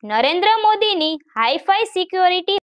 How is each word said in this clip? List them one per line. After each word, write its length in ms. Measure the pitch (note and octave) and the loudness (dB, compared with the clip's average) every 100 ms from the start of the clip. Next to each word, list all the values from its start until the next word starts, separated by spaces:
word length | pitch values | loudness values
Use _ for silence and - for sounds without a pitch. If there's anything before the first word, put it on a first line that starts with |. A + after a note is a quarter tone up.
નરેન્દ્ર 460 | G#3 G#3+ B3+ E4+ G4+ A4 | -2 0 0 2 2 2
મોદીની 560 | G#4+ G#4+ G#4+ F#4+ D#4 D#4+ _ - | 2 0 0 0 -2 -4 _ -2
હાઈફાઈ 560 | A3+ D4+ - G4 A4+ | -2 -2 0 -2 0
સિક્યોરિટી 640 | F#4 F#4 F#4 F4+ F4+ F4 G4 | -4 -4 0 0 0 -2 -4